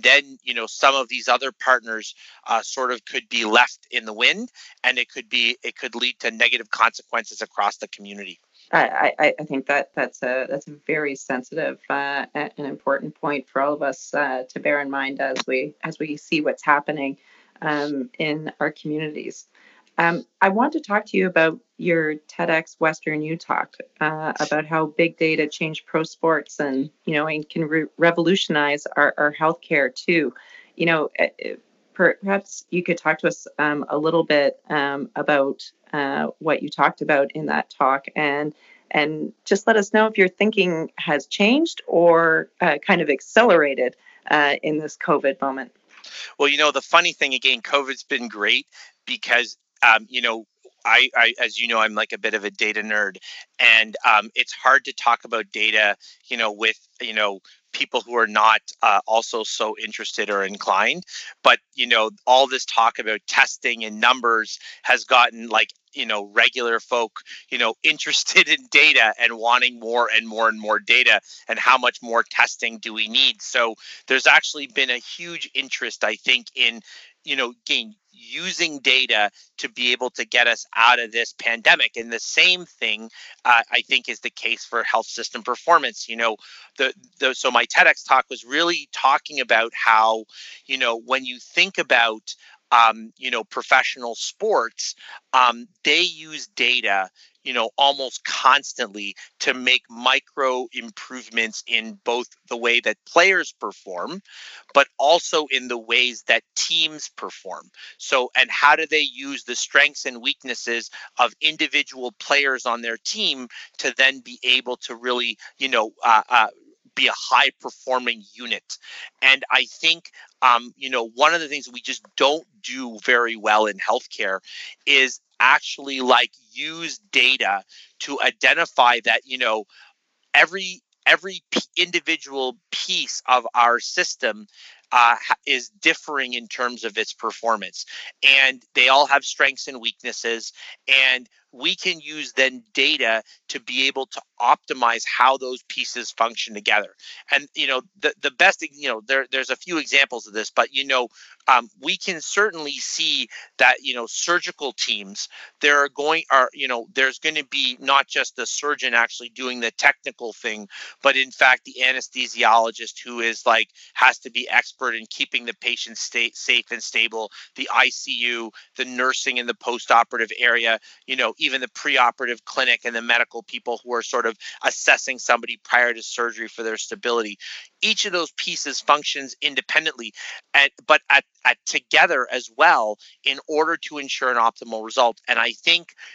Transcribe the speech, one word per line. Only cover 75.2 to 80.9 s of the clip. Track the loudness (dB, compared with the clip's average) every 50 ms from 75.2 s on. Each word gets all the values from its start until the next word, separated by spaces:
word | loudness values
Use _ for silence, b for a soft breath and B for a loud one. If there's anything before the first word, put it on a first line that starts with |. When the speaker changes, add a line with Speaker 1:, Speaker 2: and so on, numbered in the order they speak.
| -12 -12 -10 -10 -12 -8 -8
Speaker 1:
interest, | -8 -6 -6 -8 -6 -6 -8 -6 -4 -4
I | -4 -4
think, | -4 -2 -2 -2 -2 -2 -8 -4
in, | -2 -2 -2 -2 -4 B B B B B B B _ _
you | -6 -4
know, | -2 -2 -4 -6 _ _
again, | -4 -4 -4 -4 -8 -14 _ _ _ _
using | _ -20 -16 -12 -10 -8 -8 -4 -4 -4 -4 -4 -2
data | 0 2 2 2 2 2 2 2 2 0 b b b b b -10
to | -10 -10
be | -6 -4 -2 -2
able | 0 0 -2 -4
to | -4 -6 -6
get | 0 2 2 4
us | 4 2 0 -4 -6 0
out | 4 6 6